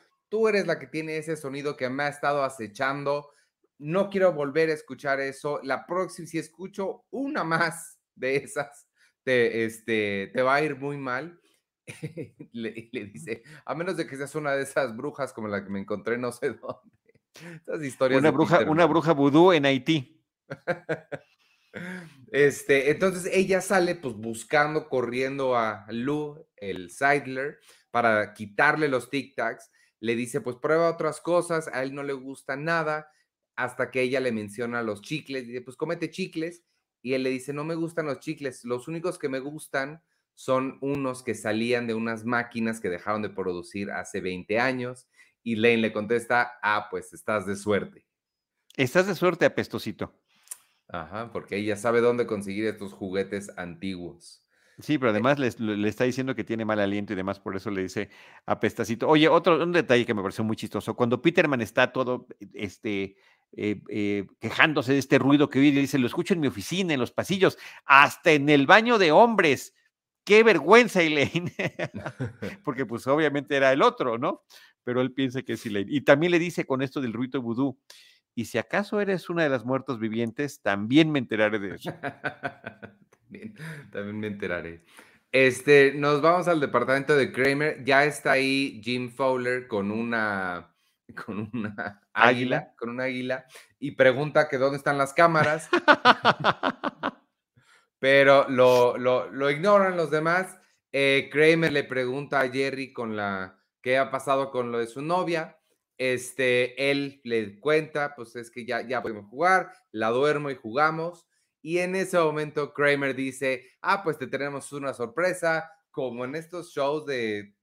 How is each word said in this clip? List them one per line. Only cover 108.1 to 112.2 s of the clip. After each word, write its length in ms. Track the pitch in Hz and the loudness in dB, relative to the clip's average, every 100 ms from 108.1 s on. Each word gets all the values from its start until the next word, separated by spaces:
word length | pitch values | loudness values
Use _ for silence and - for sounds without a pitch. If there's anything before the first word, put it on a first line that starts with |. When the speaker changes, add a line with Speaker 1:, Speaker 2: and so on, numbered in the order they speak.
| - | -8
Speaker 1:
"Pues 200 | 117 120 | -14 -14
es 140 | 113 | -14
que 140 | 123 117 | -12 -6
ya, 160 | 117 110 | -6 -4
ya 140 | 123 | -4
podemos 240 | 113 107 101 | -4 -8 -12
jugar, 440 | 127 175 185 - - _ | -2 2 2 0 -12 _
la 180 | 107 110 | -4 -2
duermo 400 | 120 147 147 143 | 2 2 0 -4
y 60 | 127 | -8
jugamos". 720 | 110 123 156 160 170 170 _ _ _ _ | -6 0 0 0 -8 -12 _ _ _ _
Y 180 | 156 175 | -6 -2
en 160 | 180 190 | -2 -2
ese 220 | 185 | 0
momento 560 | 180 | 2